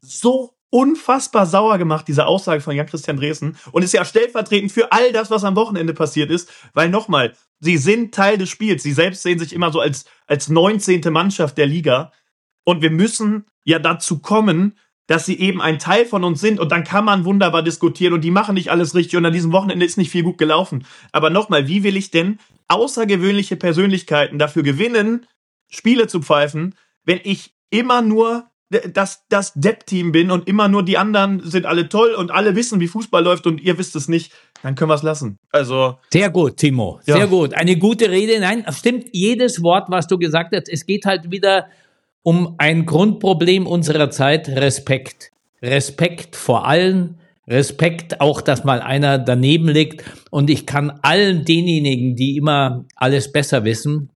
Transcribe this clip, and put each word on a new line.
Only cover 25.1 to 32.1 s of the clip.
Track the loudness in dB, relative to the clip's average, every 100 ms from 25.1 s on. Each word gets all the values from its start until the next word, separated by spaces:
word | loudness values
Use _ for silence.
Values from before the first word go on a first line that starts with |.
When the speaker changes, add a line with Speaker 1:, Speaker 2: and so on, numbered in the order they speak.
| -2 _ _ _ _ _
Speaker 1:
Spiele | -4 2 2 2
zu | -2
pfeifen, | 0 0 0 -2 -8 -10 _ _
wenn | -2 -2
ich | -2 -6 -8 _ _
immer | -2 2 2
nur | 2 2 0 -2 -8 _ _
d-, | -4 -2
das, | -4 -4 -6 _
das | -2 -2
Depp-Team | -2 -2 -2 -6 -4 2
bin | 2 2
und | 0 0
immer | 0 2
nur | 2
die | 2 0
anderen | 2 2 0 -2
sind | -2 -4
alle | 0 -2 0
toll | 2 2